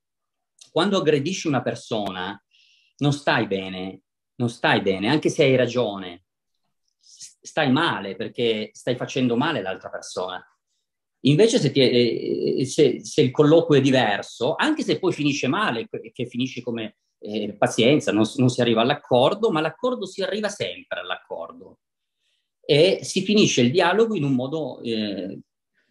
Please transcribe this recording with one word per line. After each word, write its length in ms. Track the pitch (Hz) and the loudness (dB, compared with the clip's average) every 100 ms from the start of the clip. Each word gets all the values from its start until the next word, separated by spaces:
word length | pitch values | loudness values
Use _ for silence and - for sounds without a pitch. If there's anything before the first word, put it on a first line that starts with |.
| _ _ _ _ _ _ - | _ _ _ _ _ _ -6
quando 260 | 151 196 190 | -2 0 2
aggredisci 500 | 156 147 139 190 165 | 2 2 0 -4 -2
una 140 | 127 | -2
persona 800 | 120 - - 117 110 92 92 101 _ _ _ _ _ - | -2 -6 -6 -6 -4 -6 -8 -10 _ _ _ _ _ -2
non 120 | 143 | 0
stai 360 | 143 - 139 101 | 0 0 0 0
bene, 560 | 95 95 92 95 95 _ _ _ | -4 -4 -8 -10 -12 _ _ _
non 140 | - 120 | -6 -6
stai 320 | - 160 117 | 0 0 2
bene, 280 | 95 95 104 | 0 0 0
anche 200 | 151 170 | 0 0
se 140 | - | 2
hai 140 | 135 127 | 4 4
ragione, 680 | 120 123 113 98 92 87 _ _ _ _ _ _ _ _ | 2 0 -2 -4 -12 -16 _ _ _ _ _ _ _ _
s-, 380 | _ - - _ | _ -20 -20 _
stai 300 | - - 143 | -8 -2 2
male 440 | 139 165 101 98 | 2 0 -2 -8
perché 540 | 95 107 - 117 107 107 | -8 -8 -2 -2 -2 -6
stai 240 | - - | -8 -6
facendo 400 | 123 143 139 127 | -6 -4 -2 0
male 240 | 120 160 135 | 0 0 -2
all'altra 300 | 95 92 98 | -6 -8 -12
persona. 520 | 95 - 98 92 90 - _ _ _ _ _ _ _ | -14 -10 -8 -8 -10 -16 _ _ _ _ _ _ _
Invece 360 | 131 147 226 233 | 2 4 4 4
se 120 | 147 | 2
ti 100 | 135 | 4
è, 800 | 123 123 117 - - - - - | 4 4 2 0 -4 -2 -2 -2
eh, 40 | |
se, 380 | 131 - 143 - | -2 2 2 2
se 180 | - - | -4 0
il 100 | 131 | 2
colloquio 480 | - 147 165 165 143 | 4 6 6 6 4
è 20 | |
diverso, 760 | 135 127 107 101 - - 123 | 4 4 2 -2 -6 -4 -4
anche 280 | 165 269 311 | 0 -2 0
se 160 | 220 156 | -2 -2
poi 120 | 185 | -2
finisce 380 | 147 147 135 131 | 0 -2 0 -2
male, 400 | 185 202 113 113 | -2 -2 -4 -8
che, 220 | 117 104 | -12 -12
che 140 | - 120 | -10 -8
finisce 340 | 139 131 127 | -4 -6 -6
come, 340 | 123 117 107 - _ _ | -8 -8 -8 -12 _ _
eh, 360 | 107 107 - - | -8 -6 -6 -2
pazienza, 560 | 123 - 135 147 - | 0 4 4 4 2
non 120 | 101 | 0
s-, 120 | 110 - | 0 2
non 100 | 127 | 2
si 140 | 123 | 2
arriva 180 | 117 113 | 2 2
all'accordo, 720 | 120 143 - 123 139 214 220 | 2 -2 0 2 2 2 0
ma 80 | 156 | 0
l'accordo 460 | 160 - 254 240 | -2 -4 -4 -4
si 160 | 190 - | -8 -6
arriva 260 | 185 208 208 | -6 -4 -6
sempre 540 | - 95 87 - 87 | -6 -8 -10 -12 -10
all'accordo. 800 | 90 90 - 85 82 85 87 _ _ _ _ _ _ _ _ _ - | -8 -10 -10 -12 -12 -16 -20 _ _ _ _ _ _ _ _ _ 2
E 300 | 143 180 - | 4 4 2
si 220 | 135 185 | -2 -2
finisce 380 | 185 214 185 - | 2 4 4 4
il 100 | 120 | 2
dialogo 440 | 170 170 196 226 | 4 2 2 2
in 80 | 202 | 0
un 100 | 143 | 0
modo, 460 | 127 135 160 131 - | -2 -2 -6 -8 -8
eh, 580 | 120 110 104 95 92 - - _ _ _ _ | -6 -4 -4 -6 -10 -12 -18 _ _ _ _